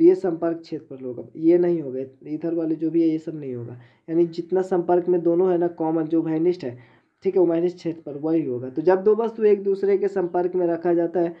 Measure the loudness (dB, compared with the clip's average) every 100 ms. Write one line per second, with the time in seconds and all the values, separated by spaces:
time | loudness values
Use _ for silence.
0 | 4 6 0 -2 -4 -6 -10 -12 -12 -14
1 | -12 -12 -14 0 4 6 4 0 -2 -6
2 | -8 -12 -10 -6 -4 -2 -2 -2 0 2
3 | 2 0 -6 -10 -8 -8 -10 -14 -20 _
4 | -4 0 0 -2 -2 -2 0 -2 0 0
5 | 2 0 2 2 2 2 -2 -2 -2 -2
6 | 0 -2 0 0 0 -2 -6 -12 -20 _
7 | _ _ -2 2 2 2 -2 -4 -8 -8
8 | -10 -6 -2 -2 -2 -6 -6 -2 2 2
9 | 4 2 0 0 2 2 2 0 2 2
10 | 0 -2 -2 -2 -2 0 0 0 0 2
11 | 2 0 -2 -4